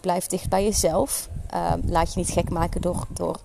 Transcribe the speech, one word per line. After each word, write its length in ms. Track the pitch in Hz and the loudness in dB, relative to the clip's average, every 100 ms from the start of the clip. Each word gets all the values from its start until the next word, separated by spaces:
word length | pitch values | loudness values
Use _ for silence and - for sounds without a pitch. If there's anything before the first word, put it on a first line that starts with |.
blijf 260 | 185 180 - | 0 0 0
dicht 220 | 175 - | -4 0
bij 160 | 190 | 2
jezelf. 640 | 202 202 170 165 269 - - - - | 2 2 2 2 2 -2 -6 -8 -6
Ehm, 320 | 175 170 170 - | -2 0 0 2
laat 260 | 175 165 | 2 2
je 60 | - | 0
niet 120 | 175 | 0
gek 200 | - 170 | 0 0
maken 300 | 175 170 175 | 0 0 0
door, 260 | 175 175 - | 0 -2 -4
door, 320 | - 170 - | -4 -4 -4